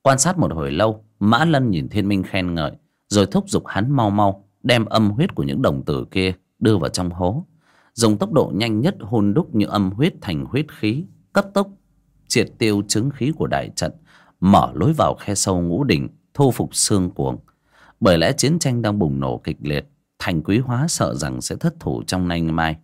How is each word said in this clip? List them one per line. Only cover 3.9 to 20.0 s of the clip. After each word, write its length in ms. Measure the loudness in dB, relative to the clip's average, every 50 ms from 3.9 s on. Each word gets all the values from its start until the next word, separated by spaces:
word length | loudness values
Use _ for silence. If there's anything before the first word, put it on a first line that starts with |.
mau 180 | 2 2 2 2
mau 380 | 2 2 2 2 0 -2 _ _ _ _ 0
đem 220 | 2 2 2 2
âm 240 | 0 2 2 2 2
huyết 260 | 2 0 -2 -2 -2
của 80 | -4 -4
những 180 | -2 -2 0
đồng 240 | 2 0 0 0 -4
tử 200 | -4 -4 -4 -4 -4
kia 220 | -2 0 0 0 -2 _ _ _ _ _
đưa 180 | 2 4 4
vào 120 | 4 0 -2
trong 200 | -2 -4 -4 -4
hố, 360 | -2 -2 -2 -2 -2 -2 -8 _ _ _ _ _ _ _ _ _ _
dùng 240 | 0 2 2 2
tốc 140 | 2 -2 0
độ 200 | 2 2 2 2 0
nhanh 260 | -2 -2 0 0 0
nhất 140 | 0 0 -2 -4
hun 340 | -8 -2 0 2 2 2 2
đúc 220 | 0 -2 0 0
những 140 | -2 0 0
âm 220 | 0 0 0 0
huyết 220 | 0 0 -2 -2 -2 -4
thành 240 | -6 -6 -4 -4 -6
huyết 200 | -4 -4 -4 -4 -6
khí, 340 | -8 -4 -4 -2 -2 -4 -6 -10 -16 _ _ _ _
cấp 120 | -2 -2 0 -2
tốc 160 | -4 -4 -4 -8 _ _ _ _ _ _ _ _ _ _
triệt 220 | _ 0 0 0 0 -2
tiêu 240 | -2 0 2 2 0 0
chứng 220 | 0 -2 -2 0 -2
khí 220 | -2 -2 -4 -4 -2
của 100 | -2 -2
đại 220 | -2 -2 -4 -4 -6 -6
trận, 160 | -6 -6 -6 -6 -10 _ _ _ _ _ _ _ _
mở 320 | 4 6 6 6 4 2 0
lối 180 | 0 0 0 2
vào 180 | 2 2 0 0 -2
khe 160 | -6 -6 -4
sâu 260 | -2 0 0 0 0
ngũ 220 | 0 -2 -2 -2 0
đỉnh, 260 | 0 0 0 -2 -6 -12 _ _ _ _
thu 180 | 2 2 2
phục 240 | 2 0 -4 -4 -2
xương 340 | -4 0 0 2 0 0 -2
cuồng. 280 | -4 -4 -4 -4 -4 -8 -12 _ _ _ _ _ _ _ -20 -20 _ _
Bởi 180 | 4 4 4
lẽ 160 | 6 4 0 0
chiến 260 | 0 0 0 0 0
tranh 220 | 0 -2 -2 0
đang 180 | 0 0 0 0
bùng 200 | 0 0 0 -2
nổ 180 | -2 -4 -6
kịch 200 | -6 -6 -8 -8 -6
liệt, 240 | -6 -4 -4 -4 -6 -8 _ _